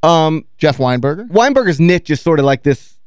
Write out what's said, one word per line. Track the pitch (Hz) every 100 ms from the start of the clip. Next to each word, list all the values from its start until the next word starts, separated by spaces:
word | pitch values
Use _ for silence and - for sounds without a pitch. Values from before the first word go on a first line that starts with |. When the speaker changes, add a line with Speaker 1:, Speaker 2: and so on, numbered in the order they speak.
Speaker 1:
Um, | 156 170 160 160 - -
Speaker 2:
Jeff | 151 135
Weinberger? | 131 123 135 156 233
Speaker 1:
Weinberger's | 185 247 269 226 147
niche | 170 180 -
is | 151
sort | - 160
of |
like | 139 135
this | - 135 - -